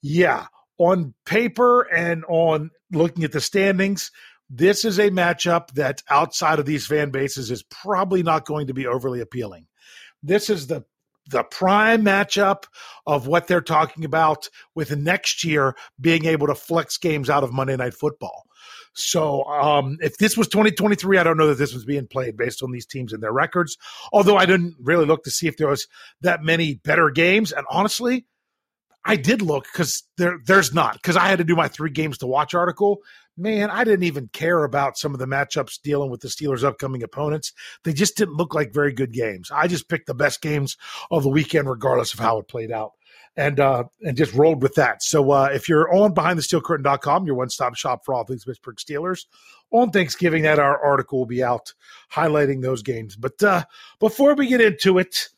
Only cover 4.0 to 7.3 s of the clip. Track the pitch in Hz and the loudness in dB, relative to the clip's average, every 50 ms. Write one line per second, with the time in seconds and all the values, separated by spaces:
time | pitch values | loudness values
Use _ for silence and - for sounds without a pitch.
4 | - - _ - - - _ _ _ _ 139 117 160 185 208 202 - 226 196 180 | -6 -12 _ -20 -20 -20 _ _ _ _ -4 2 2 2 2 2 0 -2 0 2
5 | 208 208 190 185 175 175 170 - - 175 170 170 170 - 135 135 147 127 - - | 2 2 2 2 0 0 0 0 0 0 0 0 -2 -4 -6 -4 -2 -2 -4 -6
6 | - - 143 143 160 160 - - 180 156 156 156 143 135 156 143 - - 147 151 | -4 0 2 2 2 0 -4 -2 0 0 0 0 0 -2 -2 -4 -4 -2 -2 -2
7 | 147 143 131 139 135 139 | -2 -2 -2 -4 -4 -4